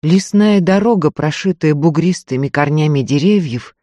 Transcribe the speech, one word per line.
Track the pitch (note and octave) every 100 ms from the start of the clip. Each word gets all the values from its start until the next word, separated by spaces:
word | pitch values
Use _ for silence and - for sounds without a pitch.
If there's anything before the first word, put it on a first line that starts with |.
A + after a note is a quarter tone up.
Лесная | D3+ F#3 - G3+ G#3+ G3+
дорога, | E3+ F#3+ G#3 A3 D#3
прошитая | - D3+ D3 F#3+ F3+ D#3+
бугристыми | D3 D#3+ D#3 E3 F3+ - B2+ C#3
корнями | - D3 D3+ D#3 C#3+
деревьев | A#2 C#3+ E3+ G#3 D#3+ A#2+ - _